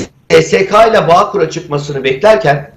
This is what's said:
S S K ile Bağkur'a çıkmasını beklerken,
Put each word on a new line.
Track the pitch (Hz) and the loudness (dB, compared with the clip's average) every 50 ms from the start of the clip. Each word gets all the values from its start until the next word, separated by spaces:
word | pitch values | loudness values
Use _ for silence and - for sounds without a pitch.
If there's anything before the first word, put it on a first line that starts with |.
| - - _ _ _ - | -8 -8 _ _ _ 2
S | 170 160 | 2 2
S | 160 - 190 190 196 | 2 2 0 -2 -2
K | 190 202 214 226 | 2 2 2 2
ile | 226 220 196 156 156 | 4 2 0 2 2
Bağkur'a | 170 185 202 208 - 175 160 156 | 2 2 2 0 -2 -2 -4 -4
çıkmasını | - 165 - 147 143 143 143 - 147 135 127 | -4 -8 -8 -6 -6 -6 -6 -6 -8 -4 -4
beklerken, | 175 196 - 202 214 220 214 220 143 143 143 - - - | -4 -2 0 2 2 2 2 2 0 -2 -2 -4 -12 -20